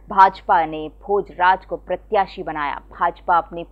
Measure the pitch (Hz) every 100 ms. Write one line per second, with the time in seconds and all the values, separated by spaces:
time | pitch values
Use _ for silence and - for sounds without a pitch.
0 | - 196 190 - - 180 156 156 156 -
1 | - 202 - 147 180 190 - 175 - 175
2 | - 208 185 196 160 156 143 - - -
3 | 175 170 - 170 - 170 170